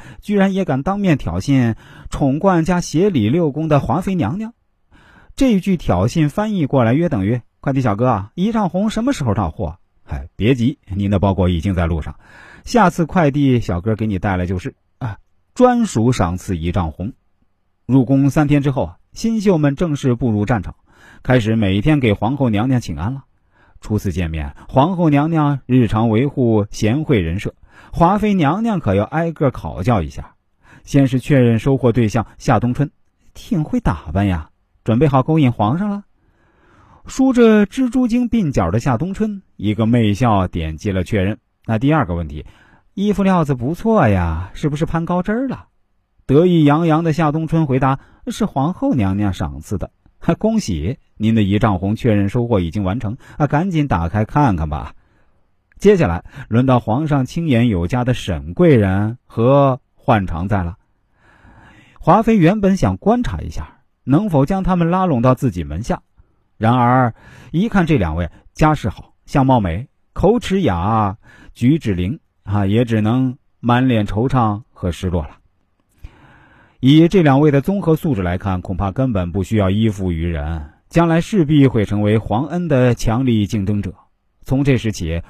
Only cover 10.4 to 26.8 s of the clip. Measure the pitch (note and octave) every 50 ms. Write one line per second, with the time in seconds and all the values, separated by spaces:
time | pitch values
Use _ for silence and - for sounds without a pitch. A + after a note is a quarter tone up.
10.4 | F#2 A2+ C#3 A#2+ A2+ B2 - - _ - F#2+ G2 G2+ G2 G#2 F#2 F#2+ G2 F#2+ G2+
11.4 | F#2 F2+ F2+ E2 - G2+ F#2 E2+ E2+ D#2+ E2+ D#2+ D2+ D2+ - - - - - -
12.4 | - - - - _ - - A#3 G3+ E3+ - - E3 - - F#3+ D#3+ C#3+ C3 D3
13.4 | C#3+ C3+ B2+ A#2+ - - G2+ F2 F2+ A2 A2 G2 A2 A2 G2+ F2+ - G#2 F#2+ F2+
14.4 | F2+ F2 F#2+ F2+ - B2 - _ _ _ _ _ B2+ A2+ G2 - _ _ _ _
15.4 | _ _ _ - B3 B3 B3 A#3+ A3+ G3 - A2+ G#2+ B2 B2+ - G#2 E2+ F2+ F2
16.4 | - - F#2+ E2 D#2 F2 E2+ G2+ F2 D#2+ - - F2+ G#2+ - _ _ _ _ _
17.4 | _ _ _ _ _ _ _ _ _ - B2 C3+ B2 G2+ C#3 C3+ C#3 C#3 - E3
18.4 | D3+ C#3 D3 D3 C#3 D3 C3 C3 F#2+ D#2+ - - _ _ - - - A3+ A3+ A3
19.4 | F#3+ G#3 F#3 D#3+ D3+ C#3+ C#3 - F3+ E3 D3 C#3 - C3 A#2+ A#2 C#3+ A#2 G#2+ G#2
20.4 | G#2 G2+ B2 G#2+ E2+ D2 - - _ _ _ _ - - - - - - C3 B2+
21.4 | G#2+ A2 A2+ A2+ G#2+ F#2+ F#2+ G2+ A#2 D3+ D#3 D3 B2 A2 G2+ - G#2 A2 C#3+ C#3
22.4 | C#3 A#2+ G#2+ G2+ A2+ C3+ C3 B2 - - E2+ C#2+ E2+ A2+ C3+ C#3 - _ _ _
23.4 | _ _ _ _ _ _ _ - - - G#2+ G#2 - G2+ D#2+ F#2 F2 D#2+ D#2+ D#2
24.4 | D2 C#2 - - - - - C3+ C#3 D3 G3 E3+ F3 D#3 C#3+ C#3 D3 D#3+ E3+ D#3
25.4 | D3 C#3+ C#3+ C3 - - B2 C3 A#2+ G2 A2 A2 A2+ A#2 A2 A2 C3+ C#3+ - D3
26.4 | B2+ A#2 A2+ G#2+ G2+ - - -